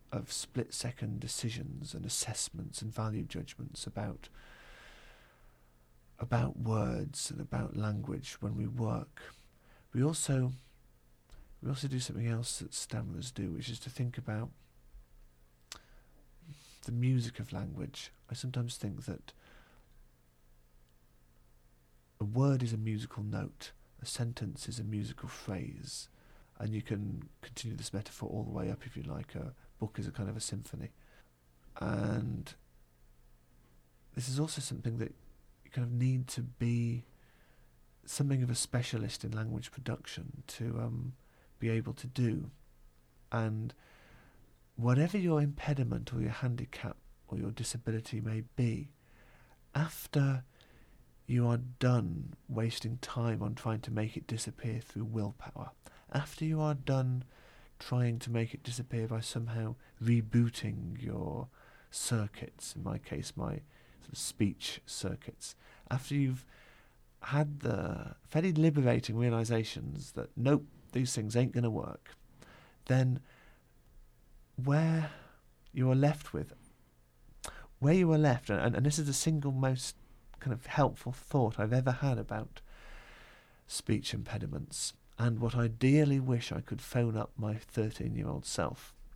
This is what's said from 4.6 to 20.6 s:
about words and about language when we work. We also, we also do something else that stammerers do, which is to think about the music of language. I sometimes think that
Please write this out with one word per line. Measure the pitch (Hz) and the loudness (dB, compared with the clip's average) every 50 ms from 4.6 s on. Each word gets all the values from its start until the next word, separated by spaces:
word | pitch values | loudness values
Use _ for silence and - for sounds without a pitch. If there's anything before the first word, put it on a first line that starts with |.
| - - - - - - - - - - - - - - _ _ - - - _ - _ _ _ _ _ _ _ _ _ - - | -20 -20 -20 -20 -20 -20 -20 -20 -20 -20 -20 -20 -20 -20 _ _ -20 -20 -20 _ -20 _ _ _ _ _ _ _ _ _ -10 -8
about | 123 120 - 120 123 131 - - | -4 0 2 2 2 2 0 -2
words | 117 113 110 110 104 123 120 110 101 - - - - - | 0 2 2 2 2 2 0 -2 -2 -4 -6 -6 -6 -6
and | - - | -6 -8
about | 101 - - 123 120 - - - | -8 -4 -2 -2 -2 -2 -4 -2
language | 107 107 104 104 101 98 98 92 - - - - | -2 -2 -2 -2 -4 -4 -6 -6 -6 -10 -12 -6
when | - 107 113 110 | -6 -4 -2 -2
we | 107 113 | -2 -4
work. | 117 123 113 107 113 113 - - - - - - - - - - - - _ - - - - _ - | -2 -2 -2 0 -2 -2 -4 -8 -14 -20 -20 -18 -20 -20 -20 -20 -20 -20 _ -20 -20 -20 -20 _ 0
We | - 127 | 2 2
also, | 147 165 151 - - 143 131 127 127 127 127 - - - - - - _ _ _ _ - _ _ _ - - - - - - - | 2 2 0 0 2 2 2 2 2 0 -4 -10 -20 -20 -20 -20 -20 _ _ _ _ -20 _ _ _ -20 -20 -20 -20 -20 -8 -4
we | - | -4
also | 143 131 135 139 | -4 -2 -2 -2
do | 135 127 | -2 -2
something | 127 - - - 117 117 | -2 -2 -4 -2 0 0
else | 117 113 120 - - - | 0 0 -2 -4 -6 -6
that | - - | -8 -8
stammerers | - - - - - 117 117 - - 90 92 - - | -8 -8 -8 -6 -6 -6 -4 -4 -6 -6 -6 -8 -6
do, | - 101 - | -4 -4 -4
which | 160 - 123 123 | -4 -4 -6 -6
is | 120 117 | -8 -8
to | - 131 | -8 -12
think | 123 - 127 120 120 - | -4 -2 -2 -2 -2 -4
about | 127 - 110 107 113 131 - - - - _ - - - - - - - - - - - - _ - - _ _ _ _ - - - - - - - - - - - - - - - 170 147 - - - - - - | -6 -4 -4 -4 -4 -6 -8 -16 -20 -20 _ -20 -20 -20 -20 -20 -20 -20 -20 -20 -20 -20 -20 _ -20 -20 _ _ _ _ -18 -18 -18 -20 -20 -20 -20 -20 -20 -20 -20 -20 -20 -20 -20 -20 -20 -20 -20 -20 -20 -14 -8
the | - | -4
music | 117 120 123 127 131 127 117 110 - - | -2 2 2 4 4 4 2 0 -4 -8
of | 113 117 - | -10 -8 -6
language. | - - - - - - - - - - - - _ _ _ | -6 -6 -6 -6 -6 -6 -6 -8 -10 -14 -14 -16 _ _ _
I | 120 | -10
sometimes | - - 131 127 123 120 120 123 | -6 -6 -4 -2 -2 -2 -2 -4
think | - - 104 98 - 120 | -6 -6 -6 -6 -6 -6
that | - 95 - - - - - - - - - - - - - - _ - - - - - _ _ _ _ _ _ _ - _ | -8 -8 -8 -10 -16 -20 -20 -20 -20 -20 -20 -20 -20 -20 -20 -20 _ -20 -20 -20 -20 -20 _ _ _ _ _ _ _ -20 _